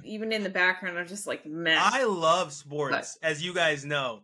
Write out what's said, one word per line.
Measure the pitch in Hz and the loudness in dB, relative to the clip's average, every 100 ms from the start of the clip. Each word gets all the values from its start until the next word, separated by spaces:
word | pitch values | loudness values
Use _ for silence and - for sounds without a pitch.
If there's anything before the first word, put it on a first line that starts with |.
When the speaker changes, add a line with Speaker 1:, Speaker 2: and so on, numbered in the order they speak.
Speaker 1:
even | - 214 220 | -4 -6 -4
in | 220 | -2
the | 190 | -2
background, | 190 180 180 185 175 | 2 2 2 -4 -6
I'm | 175 | -6
just | 202 147 | -8 -6
like, | - | -6
"Meh." | 156 160 165 165 | -6 -4 2 4
Speaker 2:
I | 196 254 | 4 4
love | 233 180 160 180 160 | 2 4 4 4 2
sports, | 143 143 147 143 139 - - | -6 -8 -2 0 0 -4 -4
Speaker 1:
But | 160 | -2
Speaker 2:
as | 151 | -2
you | 180 | -2
guys | 175 165 143 | 2 2 0
know. | 143 143 127 107 | -2 -2 -2 -6